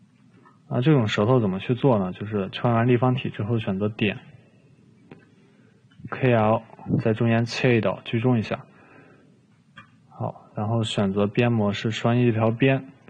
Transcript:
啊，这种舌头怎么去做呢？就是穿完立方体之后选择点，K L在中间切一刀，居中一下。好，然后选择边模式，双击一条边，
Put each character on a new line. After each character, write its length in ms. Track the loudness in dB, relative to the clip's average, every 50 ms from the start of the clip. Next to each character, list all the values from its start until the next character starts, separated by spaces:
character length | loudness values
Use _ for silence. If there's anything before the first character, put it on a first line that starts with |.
| _ _ _ _ _ _ _ -20 -20 -20 _ _ _ -6
啊， 120 | -4 0
这 120 | 2 4 4
种 160 | 4 2 0
舌 160 | 0 0 2
头 160 | 2 4 2
怎 80 | 2 0
么 100 | -2 -4
去 160 | -4 -4 -2
做 240 | 0 2 2 2 2
呢？ 140 | 0 -2 -6
就 140 | -8 -8
是 240 | -6 -4 -4 -4 -6
穿 240 | -6 -4 -2 0 2
完 120 | 2 4
立 100 | 4 2
方 180 | 4 2 2 0
体 160 | 0 -4 -6
之 120 | -6 -6 -4
后 160 | -2 -2 -2
选 200 | -2 -2 -2 -2
择 100 | -2 -4
点 300 | -2 -2 -2 -2 -2 -4 -10 -18 -20 -20 -20 _ _ _ _ _ _ _ _ _ _ _ _ _ -20 -20 -20 _ _ _ _ _ _ _ _ _ _ _ _ _ _ -20 -14 -12
，K 240 | -6 -2 2 2 4
L 280 | 4 4 2 2 0 -2 -8 -18 -16 -6 -4 -2 -2
在 140 | 0 0 0
中 140 | 0 2 2
间 160 | 2 2 0
切 320 | -2 -2 0 2 2 2
一 40 | 2
刀， 200 | 2 0 -2 -4 -6
居 160 | -6 -4 -2
中 180 | 0 2 2 0
一 40 | 0
下。 240 | -2 -6 -8 -10 -14 -20 -20 -20 -20 -20 -20 -20 -20 -20 _ _ _ _ _ _ _ _ _ _ _ _ -20 -20 _ _ _ _ _
好， 420 | -14 -10 -10 -10 -10 -12 -18 -14 -10
然 140 | -6 -4 -2
后 140 | -2 -2 -2
选 300 | -2 -2 -2 -2 0 0
择 140 | 0 0 0
边 220 | 2 0 2 2 2
模 200 | 2 0 0 -2
式， 200 | -2 -4 -6 -4
双 240 | -2 0 0 2
击 100 | 2 2
一 60 | 2 2
条 180 | 2 2 0
边， 340 | 2 2 2 2 2 2 -2 -8 -16 -20 _ -20